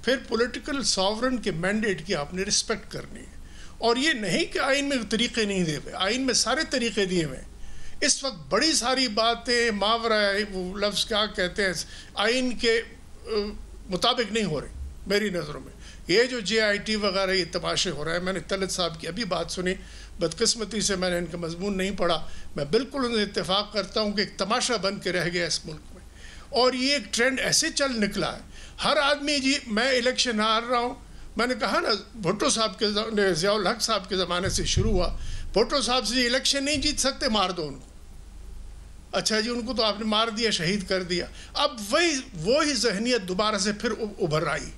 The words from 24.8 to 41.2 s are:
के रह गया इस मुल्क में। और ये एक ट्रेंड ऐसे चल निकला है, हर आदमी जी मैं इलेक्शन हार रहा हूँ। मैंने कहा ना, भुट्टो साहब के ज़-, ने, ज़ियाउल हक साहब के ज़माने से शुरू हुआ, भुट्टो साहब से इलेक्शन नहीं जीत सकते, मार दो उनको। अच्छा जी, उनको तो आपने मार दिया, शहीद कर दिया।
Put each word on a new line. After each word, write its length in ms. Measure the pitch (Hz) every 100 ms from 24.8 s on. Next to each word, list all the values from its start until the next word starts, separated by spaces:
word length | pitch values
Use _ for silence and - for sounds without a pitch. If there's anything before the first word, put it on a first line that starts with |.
| 190
के 200 | 196 190
रह 140 | 175
गया 220 | 170 175 170
इस 200 | - 165
मुल्क 140 | 156 -
में। 80 | - - - - - -
और 220 | 269 254
ये 220 | 254 262 285
एक 140 | 202
ट्रेंड 240 | - 247 262
ऐसे 320 | 190 - 320
चल 220 | - 277
निकला 340 | 233 202 208 147
है, 140 | 120 - - - -
हर 180 | - 294
आदमी 420 | 285 294 294 285
जी 200 | 269 285 240
मैं 240 | 208 254
इलेक्शन 480 | 254 240 240 247 220
हार 220 | 220 220
रहा 160 | 233 247
हूँ। 220 | 240 269 - - - -
मैंने 160 | 240
कहा 260 | 247 208 285
ना, 240 | 349 208 - 226
भुट्टो 340 | 175 214 294
साहब 200 | 226 220
के 220 | - 208
ज़-, 240 | 208 226 214
ने, 180 | 196
ज़ियाउल 340 | 160 196 214 185
हक 120 | 233
साहब 260 | - 214 185
के 100 | 190
ज़माने 340 | 175 175 190
से 160 | 190 165
शुरू 240 | - 214
हुआ, 280 | 190 170 - - - -
भुट्टो 280 | 185 240 285
साहब 220 | 233 254
से 220 | 214 254 240
इलेक्शन 380 | 262 262 277
नहीं 160 | 277 294
जीत 180 | 302 294
सकते, 300 | 254 262 285
मार 240 | 214 185
दो 100 | 180
उनको। 240 | 151 135 - - - - - - - - - - - - -
अच्छा 260 | 190 180 220
जी, 80 | 220
उनको 260 | 240 233
तो 80 | 233
आपने 220 | 220 202
मार 260 | 220 214 233
दिया, 200 | 214 226
शहीद 320 | 190 165 202
कर 200 | 180 190
दिया। 260 | 180 175